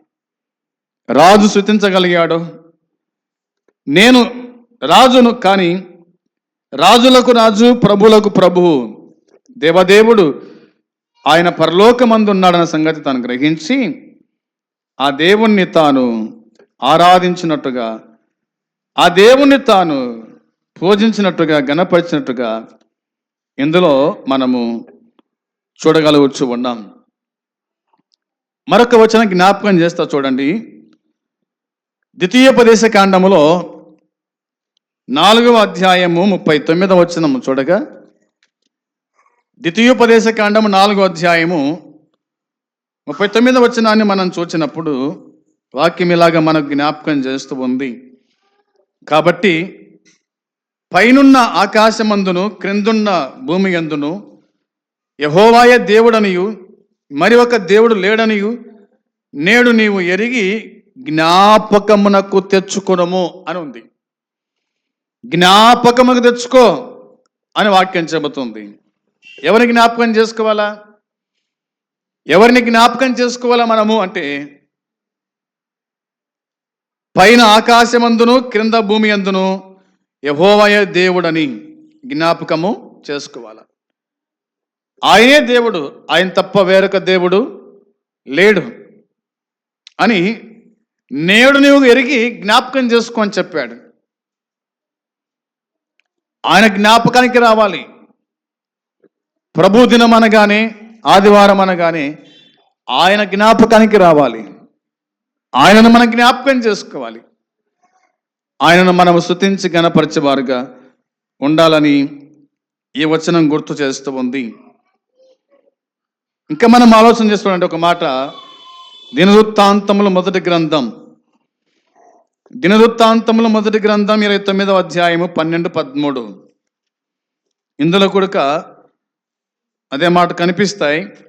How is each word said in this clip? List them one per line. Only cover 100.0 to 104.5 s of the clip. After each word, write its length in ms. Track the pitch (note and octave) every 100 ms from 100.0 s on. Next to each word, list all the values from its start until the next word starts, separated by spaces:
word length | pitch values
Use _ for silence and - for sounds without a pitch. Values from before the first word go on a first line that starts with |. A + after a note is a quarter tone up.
| A#3
అనగానే, 600 | A3+ A3 G#3+ G#3 G#3+ A3+ - - _ C#3
ఆదివారం 540 | F#3 G#3 G#3 G3+ G3
అనగానే 580 | F#3+ F3 E3 E3 C#3+ D3+ - _ _ _ _ _ -
ఆయన 340 | B2+ F3+ G#3
జ్ఞాపకానికి 720 | G3+ G3 G#3+ G#3+ A3 A3 G#3+ G3+
రావాలి. 580 | F3 D3 C3 A2+ G2